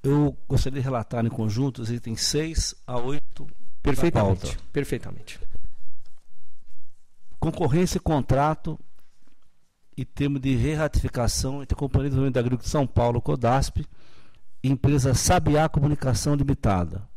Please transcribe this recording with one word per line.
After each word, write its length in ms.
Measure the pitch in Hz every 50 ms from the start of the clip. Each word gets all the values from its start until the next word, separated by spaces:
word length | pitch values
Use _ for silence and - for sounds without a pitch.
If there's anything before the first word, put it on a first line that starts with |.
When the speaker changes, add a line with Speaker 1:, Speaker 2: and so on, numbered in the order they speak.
| -
Speaker 1:
eu 340 | 139 143 147 147 139 131 - -
gostaria 320 | - 139 127 - 135 131 139
de 40 | 127
relatar 420 | 135 131 117 107 - 123 117 113
em 40 | 113
conjunto 520 | 120 120 110 107 101 123 139 139 117 131
os 80 | 113 107
itens 320 | 120 117 - 117 113 -
seis 540 | - - - 147 156 160 160 - - - - - -
a 140 | - 123 123
oito 460 | 120 127 147 151 - - - - 139
da 80 | 143 - - - - - -
Speaker 2:
Perfeitamente, 640 | - 143 143 - 170 170 139 120 104 98 95 92 -
Speaker 1:
pauta. 180 | 120 - - - -
Speaker 2:
perfeitamente. 680 | - 147 139 - 131 117 - - - - - - - - - - - - - - - - - - - - - - - - - - - - - - - - - - - - - - - - - - - - - - - -
Speaker 1:
Concorrência 580 | - 165 165 - 170 123 143 175 180 170 -
e 40 | 180
contrato 760 | - 156 156 139 117 - 139 135 143 156 156 - - 165 151 - - - - - - - - - - - - - - - - - - _ _ _ _ - - -
e 60 | 127
termo 320 | - - - 143 143 143
de 180 | 135 127 135 131
reratificação 1080 | 120 113 147 156 151 156 143 - - - 135 - 123 120 113 - - - 131 135 143 135
entre 100 | - -
a 40 |
Companhia 260 | - 147 131 - 143 135
de 60 | 143
Desenvolvimento 280 | 135 131 135 139 123
Agrícola 260 | 131 120 120 123 117 -
de 60 | -
São 160 | - 156 139
Paulo, 340 | 120 - - 120 120 120 120
codasp, 640 | - - 147 135 120 117 127 135 - - - - 147 - - - - - - - - - - - - - - - -
e 60 | 131
empresa 460 | 135 123 - 135 147 139 123 139 123
Sabiá 520 | - - - 180 180 156 151 147 151 160
Comunicação 680 | 156 - 156 143 147 147 - - 131 123 - - 147 147
Limitada. 720 | 143 143 139 135 - - 113 98 90 87 82 82 92 - - -